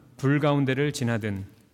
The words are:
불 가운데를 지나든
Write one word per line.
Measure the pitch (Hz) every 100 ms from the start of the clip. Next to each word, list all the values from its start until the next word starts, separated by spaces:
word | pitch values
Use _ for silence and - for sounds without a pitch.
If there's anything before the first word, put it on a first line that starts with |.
| - -
불 | 135 143
가운데를 | 147 143 135 131 147
지나든 | 143 120 113 107 98 95 - _